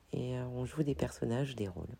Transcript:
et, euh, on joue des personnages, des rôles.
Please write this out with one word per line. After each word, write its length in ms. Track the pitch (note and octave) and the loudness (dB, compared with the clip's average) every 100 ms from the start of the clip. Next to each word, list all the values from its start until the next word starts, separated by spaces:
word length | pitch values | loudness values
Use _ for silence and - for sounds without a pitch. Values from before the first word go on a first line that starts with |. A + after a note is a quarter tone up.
| - | -6
et, 260 | - B2 B2+ | -2 0 0
euh, 80 | B2+ | -2
on 180 | B2 | -2
joue 200 | B2+ D3+ | -2 2
des 100 | C#3+ | 2
personnages, 640 | C#3 B2 - A#2 A#2+ C#3 A#2 | 4 0 0 2 2 2 0
des 100 | G2 | -2
rôles. 300 | F2 D#2+ - | -2 -8 -10